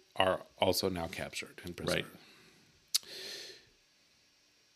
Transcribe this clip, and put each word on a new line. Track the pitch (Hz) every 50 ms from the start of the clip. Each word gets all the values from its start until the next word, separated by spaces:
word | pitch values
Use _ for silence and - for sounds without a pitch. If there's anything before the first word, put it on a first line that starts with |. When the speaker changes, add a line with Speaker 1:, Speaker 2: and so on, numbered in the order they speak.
| - _ _
Speaker 1:
are | - 95 92 90 - - - - -
also | 101 95 90 - - 95
now | 92 87 82 80
captured | - - 73 71 - - - - - - -
in | 92 87
prison. | - 78 85 85
Speaker 2:
Right. | 87 87 - - - - - - - - - - - - - _ _ _ _ - - - - - - - - - - - - - - - - _ _ _ _ _ _ _ _ _ _ _ _ _ _ _ _ _ _ _ _ _